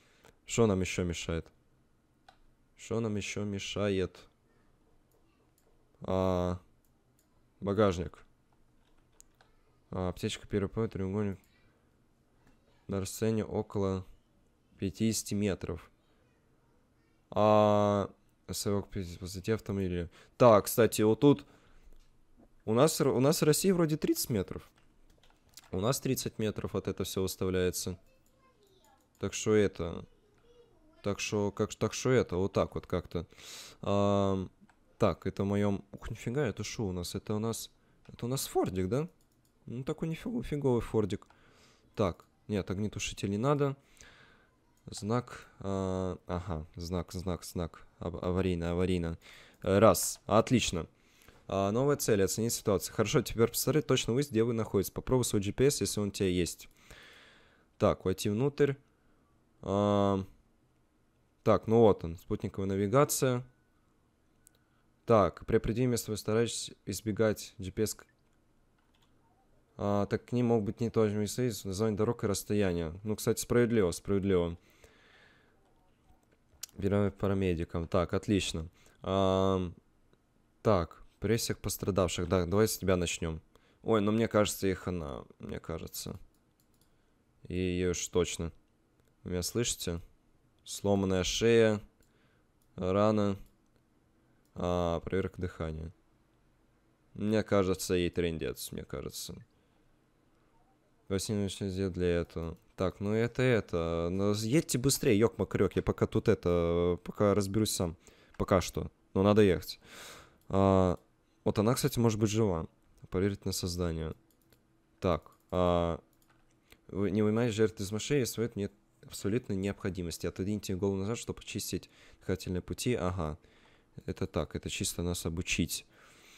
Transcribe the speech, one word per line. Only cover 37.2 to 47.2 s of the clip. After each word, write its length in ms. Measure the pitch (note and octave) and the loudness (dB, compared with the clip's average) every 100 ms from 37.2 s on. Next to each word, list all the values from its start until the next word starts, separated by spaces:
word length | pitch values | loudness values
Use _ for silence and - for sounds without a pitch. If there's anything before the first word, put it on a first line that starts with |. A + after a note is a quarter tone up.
| - | -4
у 60 | G#2+ | -4
нас... 300 | A2+ A2 - _ _ _ - | -4 -6 -10 _ _ _ -20
Это 180 | - A#2+ | -10 -6
у 20 | |
нас 180 | C3+ - | -4 -4
фордик, 420 | F4+ D4+ F#2 F#2 | -2 0 0 0
да? 200 | A#2+ E3+ - _ _ _ _ - | -2 -4 -10 _ _ _ _ -14
Ну, 160 | A#2 | -10
такой 260 | C3+ D#3 E3 | -8 -6 -6
нифиго-, 360 | D#3+ - A3+ | -6 -6 -8
фиговый 360 | - D3 C#3 A#2+ | -6 -2 2 0
фордик. 460 | - A2+ G#2 G2 - _ - _ - _ _ - | 0 0 0 -2 -10 _ -20 _ -20 _ _ -2
Так, 280 | G2 E2 - _ - | -2 -2 -12 _ -6
нет, 240 | G#2+ - | -4 -2
огнетушитель 600 | F#2 G#2 G#2+ - - G2+ | -4 -4 -4 -8 -6 -4
не 60 | G2+ | -2
надо. 400 | C3 D3 C#3+ C3+ _ - - - - - _ _ _ _ - | 0 0 0 -4 _ -20 -20 -20 -20 -20 _ _ _ _ -16
Знак... 600 | - G2+ A#2+ B2 - - - | -8 -4 -4 -4 -12 -18 -12
а, 600 | G2 G2 F#2+ F#2 F#2 F2 - | -6 -2 -2 -2 -4 -6 -6
ага, 400 | F2 F2+ D#2 D#2+ - | -6 -6 -8 -8 -12
знак, 360 | E2+ F2+ E2+ | -6 -6 -6
знак, 320 | F#2 | -8